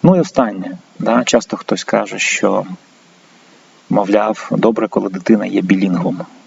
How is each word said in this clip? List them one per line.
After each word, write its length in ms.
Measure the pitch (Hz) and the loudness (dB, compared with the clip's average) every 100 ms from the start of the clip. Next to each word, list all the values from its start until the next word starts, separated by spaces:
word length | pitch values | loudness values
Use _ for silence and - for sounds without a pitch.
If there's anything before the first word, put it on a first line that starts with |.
Ну 120 | 160 185 | 6 4
і 40 | |
останнє. 580 | 147 - 117 98 92 92 _ _ | 2 0 0 -2 -10 -12 _ _
Да? 240 | 135 120 | 0 0
Часто 340 | 120 120 - 107 | 2 0 0 -10
хтось 260 | - 104 | -4 -6
каже, 360 | - 107 104 101 | -2 -2 -2 -4
що, 460 | - - 98 98 98 92 _ _ _ _ _ _ _ _ _ _ _ | -4 0 0 0 -4 -12 _ _ _ _ _ _ _ _ _ _ _
мовляв, 580 | - 98 104 107 110 - | 0 2 2 2 -2 -4
добре, 360 | 117 110 113 113 | 0 2 2 -2
коли 220 | - 98 | -2 -4
дитина 360 | 95 - 107 98 | -6 2 2 2
є 160 | 98 | -2
білінгвом. 640 | 92 98 95 87 87 90 - - | 0 0 2 0 -2 -4 -10 -16